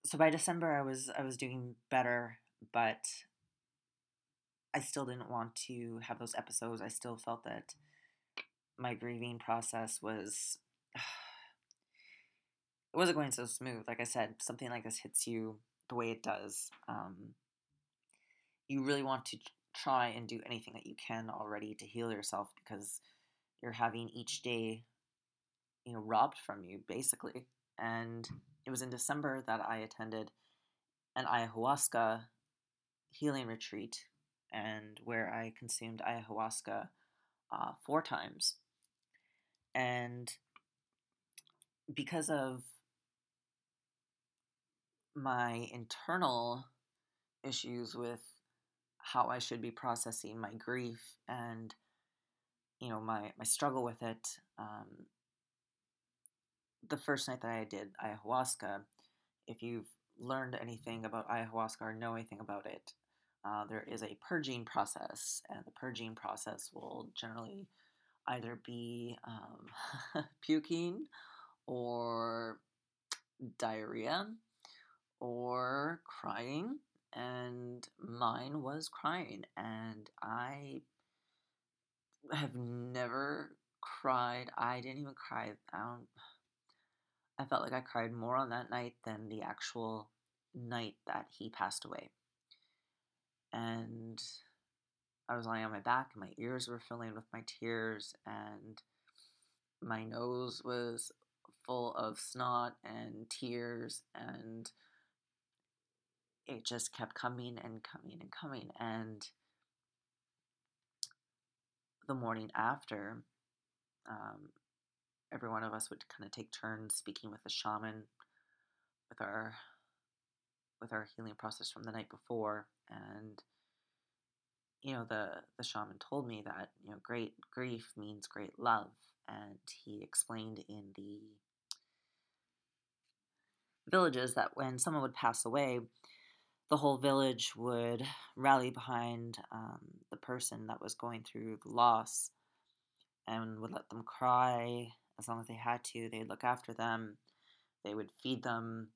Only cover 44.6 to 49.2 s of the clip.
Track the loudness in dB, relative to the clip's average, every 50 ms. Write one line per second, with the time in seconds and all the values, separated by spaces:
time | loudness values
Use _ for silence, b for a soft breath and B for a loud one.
44.6 | _ _ _ _ _ _ _ _ _ _ _ 0 2 4 6 6 6 4 4 0
45.6 | -2 -4 -4 -8 -6 -6 -6 -4 0 2 4 6 6 6 6 6 4 4 0 -2
46.6 | -4 -12 _ _ _ _ _ _ _ _ _ _ _ _ _ _ -4 -2 -2 -2
47.6 | -2 -2 -2 -2 -2 -2 -2 -2 -2 -2 -2 -4 -8 -18 -20 _ _ _ _ _
48.6 | _ _ _ _ _ _ _ _ -8 2 6 6